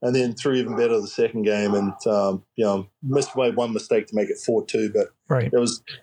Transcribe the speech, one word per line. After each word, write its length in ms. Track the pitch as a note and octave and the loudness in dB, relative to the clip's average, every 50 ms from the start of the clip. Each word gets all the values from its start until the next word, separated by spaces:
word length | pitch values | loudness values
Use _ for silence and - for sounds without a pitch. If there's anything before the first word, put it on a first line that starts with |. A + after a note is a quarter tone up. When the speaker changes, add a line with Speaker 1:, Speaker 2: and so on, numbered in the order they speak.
Speaker 1:
and 120 | - B2 B2+ | -2 0 2
then 200 | C3 B2+ A#2+ A2 | 2 0 0 -2
threw 220 | - - C#3+ C3 | -2 -2 0 0
even 200 | B2+ A#2+ - A2+ | 0 0 -2 0
better 240 | A#2 A#2+ A#2 A#2 A2 | 0 2 2 2 2
the 80 | G2+ G2 | 0 -2
second 360 | - - A#2 A2+ A2+ A2+ G#2 | -2 -2 -2 0 0 0 0
game. 300 | G#2+ G#2 G#2 G#2 G2+ G#2 | 2 2 2 2 2 2
And, 200 | G2+ G2+ G2 G2 - - | 2 0 0 -4 -2 -2
um, 380 | A2+ G#2+ G2+ G2 G2 F#2+ F#2+ - _ - - | 0 2 2 2 2 0 -2 -6 _ -4 0
you 80 | A2 | 0
know, 220 | G#2 G2 G2 G2 - _ - | 2 2 0 -4 -8 _ -10
missed 320 | - C3 C3+ C#3+ C3 - - | -4 0 0 0 0 0 -2
by 160 | C3 B2+ A#2+ | 0 0 0
one 200 | G#2+ A#2 A#2+ A#2 | 2 0 -2 -2
mistake 360 | A2 G#2 - - B2 A2 G#2+ - | -2 -4 -2 0 0 0 0 0
to 80 | G#2+ | -2
make 140 | G#2+ G2+ F#2+ | -2 -2 -2
it 80 | G2+ - | -4 -6
four 260 | - - A#2 G#2+ - | -2 0 0 0 0
two, 260 | - - A2+ A2 G#2 G2+ | 0 -2 -2 -2 0 0
but 200 | G#2+ G2 - _ _ _ - | 0 0 -2 _ _ _ -2
Speaker 2:
Right. 200 | D#3 B2+ - - - | 0 0 0 2 2
Speaker 1:
it 40 | B2 | 2
was 240 | A#2+ A#2 - - _ - - - | 2 0 -2 -6 _ -18 -20 -20